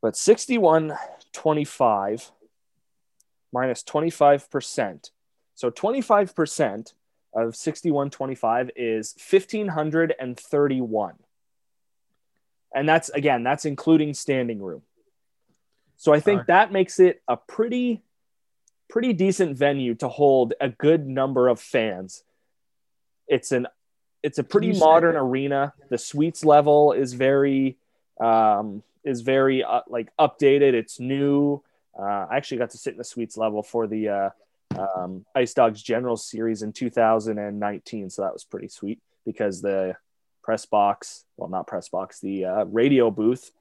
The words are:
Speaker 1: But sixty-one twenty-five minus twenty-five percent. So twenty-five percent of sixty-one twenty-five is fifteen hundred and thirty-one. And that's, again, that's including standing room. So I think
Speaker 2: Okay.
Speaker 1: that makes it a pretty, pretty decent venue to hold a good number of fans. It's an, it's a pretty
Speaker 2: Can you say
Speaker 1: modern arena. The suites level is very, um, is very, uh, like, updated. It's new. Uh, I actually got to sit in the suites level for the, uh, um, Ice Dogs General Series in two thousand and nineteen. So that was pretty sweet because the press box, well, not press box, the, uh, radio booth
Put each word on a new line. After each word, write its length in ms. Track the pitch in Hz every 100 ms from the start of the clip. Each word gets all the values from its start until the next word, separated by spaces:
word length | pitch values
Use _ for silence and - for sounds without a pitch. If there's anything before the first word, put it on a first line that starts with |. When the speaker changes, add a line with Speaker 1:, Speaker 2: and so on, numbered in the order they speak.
Speaker 1:
But 140 | 113 -
sixty-one 800 | - 220 - 240 180 160 156 147 - - _
twenty-five 960 | - 160 151 143 - 123 104 98 110 - _ _ _ _ _ _ _ _ _ _ _ _
minus 300 | 123 131 120
twenty-five 680 | - 151 165 - 143 143 -
percent. 600 | 143 - - 107 80 - _ _ _ _
So 160 | _ 123
twenty-five 640 | - 202 269 240 208 196
percent 600 | - 156 - 139 101 117 _ _ _ _
of 200 | 113 117 117
sixty-one 540 | - 151 170 143 139
twenty-five 600 | - 135 131 117 117 127 -
is 380 | 117 110 107 -
fifteen 500 | - 190 190 220 208
hundred 460 | 160 156 156 165 -
and 200 | 131 123
thirty-one. 760 | - 147 143 131 120 110 95 - _ _ _ _ _ _ _ _ _ _ _ _ _ _ _
And 120 | - 147
that's, 220 | 160 -
again, 320 | - 147 127
that's 220 | 120 147
including 480 | 156 139 - 160 151
standing 480 | 143 - 135 120 110
room. 220 | 98 80 _ _ _ _ _ _ _ _ _ _ _ _
So 160 | -
I 80 | 151
think 200 | 151 202
Speaker 2:
Okay. 60 | -
Speaker 1:
that 240 | 175 214
makes 280 | 196 190 -
it 220 | 185 - -
a 120 | 120
pretty, 640 | _ - 226 247 247 226 _ _ _ _ _ _ _ _ _
pretty 240 | 220 247
decent 420 | 190 190 180 180 135
venue 380 | 143 139 123
to 140 | 117 135
hold 440 | - 147 135 123 -
a 80 | 139
good 380 | 117 147 165 139
number 420 | 131 135 127 127
of 100 | 113
fans. 640 | - 131 110 92 95 - _ _ _ _ _ _ _ _ _ _ -
It's 220 | 131 -
an, 160 | 127 123 _ _ _ _ _
it's 160 | 151 -
a 60 |
pretty 220 | 139 202 -
Speaker 2:
Can 80 |
you 60 | 190
say 40 |
Speaker 1:
modern 320 | 160 165 170 165
arena. 560 | 131 131 139 139 143 - _
The 80 | 120
suites 480 | - 143 160 160
level 480 | 156 147 147 147 147
is 220 | 131 135
very, 640 | 123 131 139 139 135 135 131 _ _ _ _
um, 640 | 117 113 110 104 107 101 - _
is 180 | 147 123
very, 420 | 117 135 135 131
uh, 160 | - 120 -
like, 260 | 120 113 -
updated. 560 | 151 - 139 139 139
It's 260 | 123 110 -
new. 640 | 123 135 143 143 143 143 _ _ _ -
Uh, 280 | 98 101 90
I 60 | 127
actually 220 | 143 127
got 120 | 117
to 80 | -
sit 140 | -
in 60 | -
the 60 |
suites 340 | 120 - 113 -
level 240 | 113 104
for 240 | 107 117 110
the, 220 | 110 107
uh, 200 | 101 98 - _ _ _ 95
um, 460 | 98 92 90 92 101
Ice 200 | 135 123
Dogs 280 | - 117 107
General 360 | - 113 123 117
Series 440 | - 110 113 110
in 120 | 107
two 160 | - 123
thousand 480 | 117 113 113 107 104
and 200 | 104 104
nineteen. 520 | 104 101 - 113 95
So 100 | -
that 120 | 95
was 100 | -
pretty 240 | - 104 -
sweet 300 | - 101 - _ _
because 380 | - 110 104 92
the 340 | 98 98 95 90 _ _ _ _
press 220 | - 110 -
box, 580 | 104 101 101 - - _ -
well, 120 | 90
not 180 | 90 -
press 220 | 95 -
box, 320 | 90 95 -
the, 240 | 95 98
uh, 200 | 92 95 95
radio 440 | 107 131 139 117
booth 400 | 104 110 123 - _